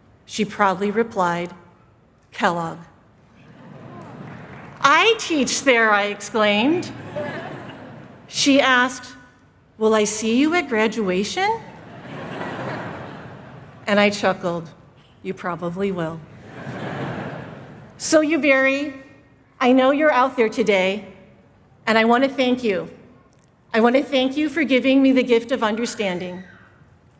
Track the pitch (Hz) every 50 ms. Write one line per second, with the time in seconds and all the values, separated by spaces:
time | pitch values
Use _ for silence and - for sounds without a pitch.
0 | _ _ _ _ _ - - - 214 202 - - 208 196 185 175 202 208 196 220
1 | 233 226 - 202 180 175 170 170 175 180 - - - - _ _ _ _ _ _
2 | _ _ _ _ _ _ - - 240 196 170 170 165 165 165 170 170 - - _
3 | _ _ _ _ _ _ _ - - - - - - - - - - - - -
4 | - - - - - - - - - - - - - - - - - 269 294 320
5 | 370 453 453 440 - - 339 294 247 - - - - 277 247 226 226 220 208 202
6 | 202 208 202 202 - - - 226 214 208 202 208 226 277 330 359 320 - - -
7 | - - - 302 294 294 - 320 320 - - - - - - - - - - -
8 | - - - - - - - - - 285 269 277 269 269 254 247 247 254 262 -
9 | - - - - - - _ _ _ _ _ _ _ _ _ - 220 214 220 214
10 | 208 208 208 - 233 220 226 247 285 311 330 349 320 277 247 214 220 220 220 233
11 | 214 185 180 185 208 196 - 359 381 415 453 453 - - - - - - - -
12 | - - - - - - - - - - - - - - - - - - - -
13 | - - - - - - - - - - - - - - - - - - 202 202
14 | 208 208 208 - - 190 185 190 - 180 170 170 160 160 - - - - _ _
15 | _ _ _ _ - 185 185 - - 180 170 160 180 175 170 185 202 202 190 175
16 | 165 160 165 165 151 - - - - - - - - - - - - - - -
17 | - - - - - - - - - - - - - - - - - - - -
18 | - - 311 311 311 294 330 311 262 294 269 269 262 262 269 277 285 302 269 -
19 | - - - - - _ _ _ _ _ _ - 262 247 254 262 254 262 294 277
20 | 311 302 285 247 254 269 262 262 226 220 220 - 220 190 202 190 185 190 196 208
21 | 202 - - - - - - _ _ _ _ _ _ _ _ _ - - 214 220
22 | 220 226 233 240 269 269 262 - 254 247 247 247 247 226 196 170 160 165 - -
23 | - - - _ _ _ _ _ _ _ _ _ _ _ - 226 220 240 247 277
24 | 294 - 285 262 254 262 262 302 302 302 269 330 311 220 262 247 214 262 262 277
25 | 269 269 262 262 247 254 240 226 226 - 269 220 226 214 208 214 240 233 - -
26 | 214 190 180 175 185 180 180 185 185 - - - - - _ _ - _ _ _
27 | _ _ _ _